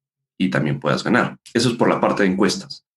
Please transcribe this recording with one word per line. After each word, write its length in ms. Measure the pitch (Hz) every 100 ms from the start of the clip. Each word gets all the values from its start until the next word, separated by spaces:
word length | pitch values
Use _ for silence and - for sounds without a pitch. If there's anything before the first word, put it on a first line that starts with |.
| _ _ _ -
y 120 | 92
también 300 | - 76 69
puedas 240 | 73 65
ganar. 340 | 76 113 - - -
Eso 160 | 120 123
es 60 | 117
por 140 | 107
la 100 | -
parte 240 | 110 101
de 60 | 98
encuestas. 560 | 95 95 - - - _